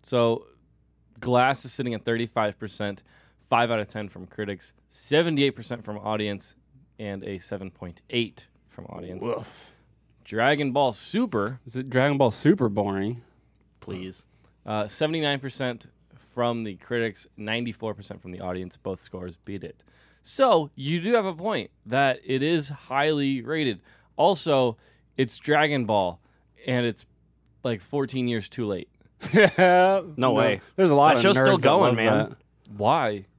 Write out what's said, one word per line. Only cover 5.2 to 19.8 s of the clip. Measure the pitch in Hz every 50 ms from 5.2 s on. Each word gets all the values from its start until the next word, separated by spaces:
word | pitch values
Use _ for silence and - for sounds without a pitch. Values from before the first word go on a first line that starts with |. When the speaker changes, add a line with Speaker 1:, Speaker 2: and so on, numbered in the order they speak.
| 170 170 156 143 139 139 131
Speaker 1:
percent | - 113 - 123 120 107
from | - 107 104
audience, | 98 104 107 107 107 104 101 98 - - - _ _ _ _ - _ _ _ _
and | 110 104 98 98 -
a | 101 98 92
seven | - - - 98 95 95
point | - _ - 90 82 - _ _
eight | - 120 117 98 - - - _ _ _ _ _
from | _ - - -
audience. | - 87 85 - - - -
Speaker 2:
Woof. | 233 240 - - - - - - - _ _ _ _ _ _ _ _ _ _ _
Speaker 1:
Dragon | - - 107 117 135 151 143 147 139
Ball | 123 139 143 127
Super. | 110 - - - - 208 247 226 - 110 98 110 131 123 _
Speaker 2:
Is | 127 -
it | 127 131 135
Dragon | 127 127 131 147 143 139
Ball | 139 120
Super | 107 - - 143 208 190 131 110
boring? | 101 107 101 101 98 98 95 107 120 120 - _ _ _ _ _ _ _ _ _ _ _
Speaker 3:
Please. | - - 95 92 92 92 92 - _ _ _ _ _ _ _ _ _
Speaker 1:
Uh, | - 107 107 104 104
seventy-nine | - - 156 156 160 165 156 147 143 139
percent | 135 135 - - 139 127 120 113 - - _ _ _ _ _
from | - _ - - 123 120 120 117 117 113
the | 107 95
critics, | 90 - - 123 120 113 113 98 - - - _
ninety-four | - 107 107 110 117 120 117 110 - - 110 104
percent | 104 101 - 98 92
from | _ 92
the | 90 90
audience. | 92 90 90 92 92 90 - -
Both | _ 101 95 90
scores | - - - 92 90 90 87 _
beat | _ - 98 98 -
it. | 82 - _